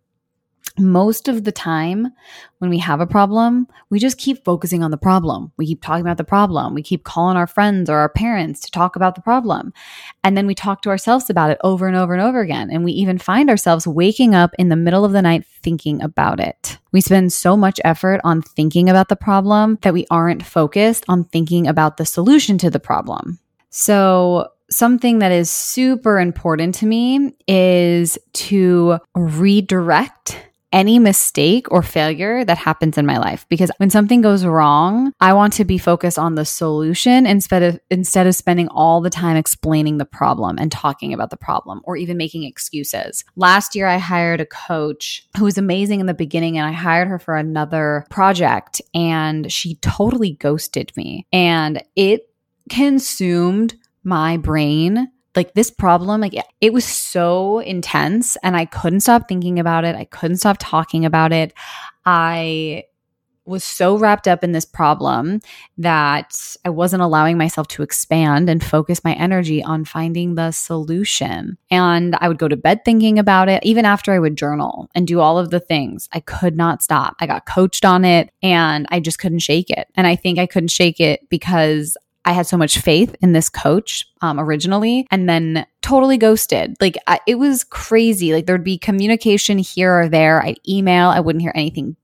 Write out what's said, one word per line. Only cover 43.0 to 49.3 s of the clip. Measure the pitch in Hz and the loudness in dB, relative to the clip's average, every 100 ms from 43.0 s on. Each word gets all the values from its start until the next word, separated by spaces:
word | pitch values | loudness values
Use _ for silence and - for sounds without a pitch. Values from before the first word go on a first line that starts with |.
| - - - | -10 -12 -14
Last | 180 180 196 - | 0 4 4 0
year, | 202 190 | -4 -2
I | 185 | -2
hired | 175 180 170 165 | -2 -2 -2 -2
a | |
coach | 156 - - 160 151 147 - - _ 196 | -6 -12 -8 -6 -6 -8 -12 -14 _ -2
who | |
was | 208 196 | 0 0
amazing | 196 185 202 202 | -2 -2 -2 -2
in | |
the | 185 | -2
beginning, | 156 151 165 165 160 | -4 -4 -4 -2 -2
and | 151 | -4
I | |
hired | 165 175 170 185 | -4 0 0 0
her | 180 | -4
for | - | -4
another | 156 156 156 151 160 151 147 - | -4 -4 -4 -4 -2 -2 -4 -6
project, | - 190 180 147 110 - - - | 0 2 2 0 -2 -6 -14 -8
and | 170 165 160 156 | -4 -2 -2 -4